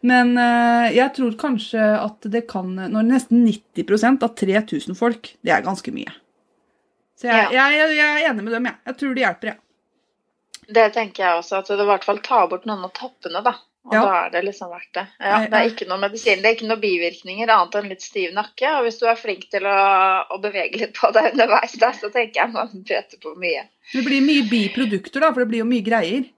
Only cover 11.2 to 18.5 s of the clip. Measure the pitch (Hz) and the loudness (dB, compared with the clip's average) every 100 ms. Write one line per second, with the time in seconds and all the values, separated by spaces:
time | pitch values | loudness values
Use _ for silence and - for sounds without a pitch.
11.2 | 185 170 170 196 190 202 202 196 - 208 | 0 0 -2 -6 -4 -2 2 0 0 -4
12.2 | - 247 180 180 220 208 185 - 254 _ | 0 0 2 -2 -6 -8 -8 -12 -16 _
13.2 | 175 170 233 220 _ _ - 214 208 185 | -10 -4 -4 -4 _ _ -2 0 2 0
14.2 | 170 170 185 170 180 170 - 180 190 _ | -2 -4 -4 -8 -14 -16 -12 -10 -12 _
15.2 | 202 214 214 214 233 226 180 185 202 220 | 0 0 2 2 0 -2 -6 -4 -4 -2
16.2 | 226 190 208 226 220 220 208 175 170 175 | 0 2 2 0 -2 -2 0 0 -2 -6
17.2 | 180 190 233 220 175 208 202 190 - 214 | -14 -6 2 4 4 -2 -6 -12 -10 -6
18.2 | 180 190 208 | -4 -4 -8